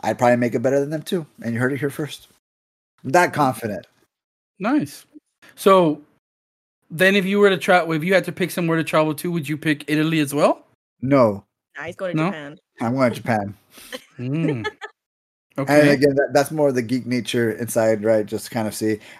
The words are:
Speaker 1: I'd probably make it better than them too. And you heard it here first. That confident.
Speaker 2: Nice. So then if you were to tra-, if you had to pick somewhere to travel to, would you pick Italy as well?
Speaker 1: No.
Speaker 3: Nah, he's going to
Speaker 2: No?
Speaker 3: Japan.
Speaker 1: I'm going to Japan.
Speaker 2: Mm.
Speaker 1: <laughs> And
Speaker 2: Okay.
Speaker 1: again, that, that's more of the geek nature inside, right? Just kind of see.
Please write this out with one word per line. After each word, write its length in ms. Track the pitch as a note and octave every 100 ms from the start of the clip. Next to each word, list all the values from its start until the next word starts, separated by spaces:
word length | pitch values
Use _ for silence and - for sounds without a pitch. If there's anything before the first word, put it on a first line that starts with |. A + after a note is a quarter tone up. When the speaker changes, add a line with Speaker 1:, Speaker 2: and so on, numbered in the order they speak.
Speaker 1:
I'd 180 | - A2
probably 160 | B2 A#2+
make 160 | A#2+
it 60 | B2
better 180 | B2+ C#3
than 120 | C#3+
them 100 | D#3
too. 240 | D3+ F#3 D3+ -
And 140 | A2 A#2
you 40 |
heard 140 | B2+
it 60 | C#3
here 100 | C#3+
first. 380 | - D3 - - _ _ _ _ _ _ _
That 300 | B2+ E3 F3
confident. 540 | C#3+ C#3 B2 A2+ F#2+ - _ _ _ _ _ _ -
Speaker 2:
Nice. 480 | G3 D4 - - - D4+ _ _ - -
So 480 | G3+ F#3+ E3 D3 - _ _ _ _ _ _ _ _
then 240 | D#3+ F#3 G3+
if 100 | F#3+
you 140 | G3+
were 100 | G3+
to 80 | F#3+
tra-, 320 | - F3+ E3
if 120 | D#3
you 100 | E3
had 120 | F#3+ E3+
to 60 |
pick 200 | - F3
somewhere 260 | - E3+ E3
to 60 |
travel 320 | D#3 E3 D#3 D3
to, 160 | F3+
would 180 | E3+ C3+
you 80 | D3+
pick 280 | D#3+ C#3+ -
Italy 320 | D3+ D#3 D#3+
as 120 | C#3 C#3+
well? 280 | G3 - _ _ _ _
Speaker 1:
No. 420 | C3 C#3 A#2 G2 - _ _ C#3+
Speaker 3:
Nah, 100 | D#3
he's 100 | F3+
going 200 | F#3+ D#3
to 80 |
Speaker 2:
No? 40 | E3
Speaker 3:
Japan. 300 | D#3+ C#3+ E3 _ -
Speaker 1:
I'm 140 | A#2
going 160 | C3 B2+
to 60 | A2
Japan. 420 | - A2 G2+ G2+ _ - - - - -
Speaker 2:
Mm. 480 | B2 - - B2+ G#4
Speaker 1:
<laughs> 60 | - G#4 _ _ _ _ _ _ -
And 120 | C3+
Speaker 2:
Okay. 200 | D3 D3
Speaker 1:
again, 240 | C#3 C#3+ C#3
that, 160 | C3+
that's 180 | C3+ C#3
more 160 | D#3 C#3+
of 80 | B2+
the 60 |
geek 240 | A2 B2+ A#2
nature 440 | B2 G#2+ B2 A#2
inside, 500 | G#2 A#2 A#2+ A2 A2
right? 220 | G#2+ A2+ G#2
Just 260 | G#2+ -
kind 160 | A#2+ G#2+
of 80 | -
see. 240 | A2 G#2+ - -